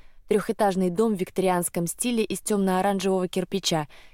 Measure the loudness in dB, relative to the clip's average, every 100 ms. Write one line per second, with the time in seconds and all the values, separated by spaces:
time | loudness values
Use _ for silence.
0 | -20 -14 0 0 0 0 2 2 0 2
1 | 0 0 -4 -2 0 0 0 -4 -4 -4
2 | -2 -2 -2 -4 -2 0 2 2 2 0
3 | 0 0 0 -4 -4 -4 -2 -2 -4 -12
4 | -20